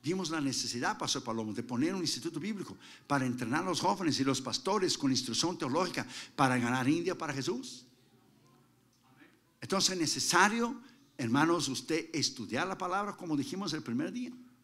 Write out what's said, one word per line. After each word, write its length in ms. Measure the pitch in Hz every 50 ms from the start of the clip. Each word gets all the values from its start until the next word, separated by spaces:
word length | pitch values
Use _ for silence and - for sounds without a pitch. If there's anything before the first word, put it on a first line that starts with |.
| -
vimos 260 | 143 185 190 180 151
la 100 | 165 160
necesidad, 560 | 139 135 117 - - 117 110 120 143 185 214
Pastor 280 | - 160 139 - 135 -
Palomo, 280 | 117 110 113 110 110
de 120 | 101 120 117
poner 280 | 120 123 117 151 170
un 100 | 196 190
instituto 360 | 170 143 - 127 120 170 147 151
bíblico 400 | 160 208 220 190 156 - 98 - - - - - - -
para 180 | 143 139 131
entrenar 380 | 127 117 - 123 110 135 160 185
a 60 | 190
los 100 | 170 -
jóvenes 400 | - 185 202 196 185 156 120 127
y 40 | 135
los 160 | 135 131 127
pastores 560 | - 127 113 - - 190 202 214 185 156 -
con 140 | - 143 135
instrucción 480 | 131 117 - - 117 - - 170 180 -
teológica 480 | 160 131 131 165 185 175 - - 120 - - - - - -
para 220 | - 147 120 127 127
ganar 300 | 120 120 127 131 123 135
India 300 | 160 170 170 185 175 175
para 160 | 165 147 135
Jesús. 520 | 135 127 165 214 254 254 - - - - - _ _ _ _ _ _ _ _ _ _ _ - - - - _ _ _ _ _ _ _ _ _ - - - - _ _ _ _ _ _
Entonces 340 | - 117 190 190 - - 185
es 40 | 180
necesario, 840 | 160 - - 123 - - - 170 190 208 214 233 233 233 - - - - - - - _ _ -
hermanos, 480 | 131 110 117 143 156 165 170 170 143
usted 420 | 135 131 - - - 160 165 - -
estudiar 560 | - 147 127 - - 127 107 - 107 135 175 190
la 100 | 190 -
palabra 380 | 185 180 180 196 208 208 190
como 200 | - 180 165 156
dijimos 360 | 143 139 - 180 190 202 170
el 100 | 147 -
primer 300 | - - 117 123 156 190
día. 180 | 190 247 247 - - - - - - _